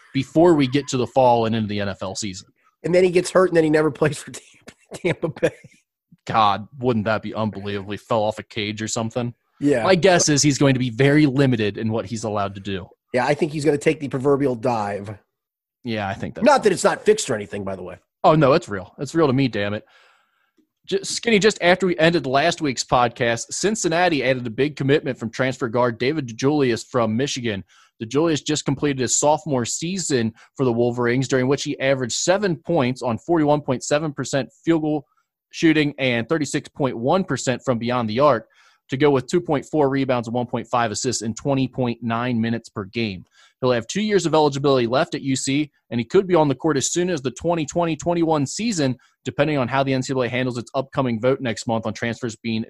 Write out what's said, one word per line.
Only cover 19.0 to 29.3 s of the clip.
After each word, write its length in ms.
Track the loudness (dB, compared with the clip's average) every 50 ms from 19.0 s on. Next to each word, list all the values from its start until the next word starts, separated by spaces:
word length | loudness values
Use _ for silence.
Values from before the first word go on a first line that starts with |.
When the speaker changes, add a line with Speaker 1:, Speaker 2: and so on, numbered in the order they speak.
| -10 -4 0
Speaker 1:
real 120 | 2 2
to 60 | 4 4
me, 140 | 2 0
damn 260 | 0 0 -2 -2 -2 -4
it. 120 | -6 _ _ _ _ _ _ _ _ _ _ _ _ _ _ _ _ _ _ _ _ _
Ju-, 180 | -6 -4 -4 -4
Skinny, 360 | -4 -8 -4 0 2 4 4
just 180 | 4 4 2 4
after 260 | 2 2 4 4 2
we 100 | -2 0
ended 300 | 2 2 2 2 2 -2
last 340 | 0 0 2 2 0 -2 -2
week's 220 | -4 -4 -4 -4 -2
podcast, 680 | 0 2 2 2 2 0 -2 -2 -2 -2 -2 -6 -10
Cincinnati 720 | -8 -4 -2 -2 -2 -2 -2 -2 0 2 2 2 0 0 0
added 220 | 0 -2 -2 -2
a 60 | -8
big 240 | -2 -2 -2 -2 -2
commitment 420 | -2 2 2 2 2 2 -2 -8
from 140 | -6 -8 -10
transfer 360 | -4 -2 -2 -2 -2 -4 -6
guard 300 | -4 0 0 0 0 0
David 300 | -2 -2 -2 -2 -2 -6
DeJulius 580 | -8 -8 -2 0 0 2 2 2 0 0 -2 -4
from 320 | -4 -2 0 0 0 0
Michigan. 460 | -2 -2 -2 -4 -6 -4 -6 -6 -6 -8 _ _ _ _ _ _ -14 -12
DeJulius 420 | -4 -2 0 0 0 0 -2 -2
just 200 | -4 -4 -4 -2
completed 340 | -4 -4 -2 -2 -2 -2 -2
his 180 | -2 -2 0
sophomore 480 | 2 2 2